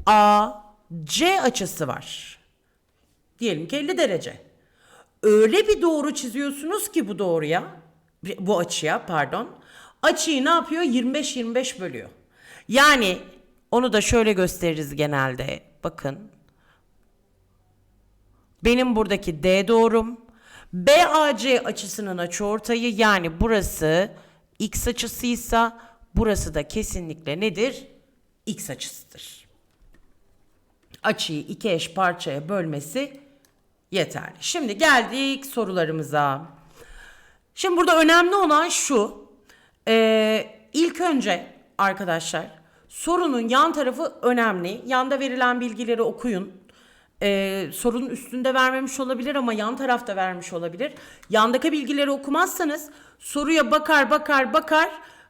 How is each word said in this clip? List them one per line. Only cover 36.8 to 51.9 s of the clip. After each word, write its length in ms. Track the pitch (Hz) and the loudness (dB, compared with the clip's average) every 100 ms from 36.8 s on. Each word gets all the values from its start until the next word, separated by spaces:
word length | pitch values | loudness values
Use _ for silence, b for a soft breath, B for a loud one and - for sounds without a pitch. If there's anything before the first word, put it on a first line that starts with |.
| b b b b b b _ - | b b b b b b _ -6
Şimdi 220 | 381 349 | 0 2
burada 240 | 359 330 | 6 6
önemli 340 | 311 339 349 403 | 8 6 6 4
olan 340 | 349 302 339 | 4 4 2
şu. 640 | - - 254 214 - - _ b b b _ - | -2 0 0 0 -4 -20 _ b b b _ 2
Ee, 600 | 226 220 220 214 220 - - _ | 4 4 4 2 0 -4 -12 _
ilk 280 | 285 330 320 | 0 0 0
önce 520 | 349 277 202 175 - - _ - | 0 0 0 -4 -6 -20 _ -2
arkadaşlar 680 | 196 190 185 165 165 160 165 - b b _ | -2 0 -2 -4 -4 -6 -8 -14 b b _
sorunun 600 | - - 359 349 247 226 | -8 -2 0 0 0 2
yan 240 | 254 320 | 2 2
tarafı 400 | 302 262 240 320 - | 2 -2 -2 -6 -2
önemli. 600 | 240 247 226 185 175 214 240 | 0 2 2 0 -4 -8 -2
Yanda 340 | 254 262 277 | -2 0 -2
verilen 420 | 269 254 247 247 | -2 0 0 0
bilgileri 400 | 240 208 220 226 | -4 -6 -2 0
okuyun. 600 | 226 226 247 190 196 - _ b b b b - | -2 -2 -4 -4 -6 -14 _ b b b b -4
Ee, 460 | 202 196 196 196 160 | 0 0 -2 -4 -6
sorunun 360 | - 240 240 262 | -4 -2 -2 -4
üstünde 440 | 233 - 247 254 | -8 -10 -4 0
vermemiş 460 | 262 254 262 262 269 | 2 2 0 -4 -6
olabilir 360 | 254 247 254 285 | -4 -4 -4 -2
ama 180 | 240 | -2
yan 240 | 214 214 254 | -2 -4 -2
tarafta 380 | 269 240 240 196 | -2 -2 -2 -4
vermiş 380 | 185 180 175 | -4 -6 -10
olabilir. 400 | 175 170 180 285 B B B - | -8 -8 -6 -10 B B B -2
Yandaki 420 | 214 220 254 320 | 2 4 2 0
bilgileri 400 | 302 262 | -2 -2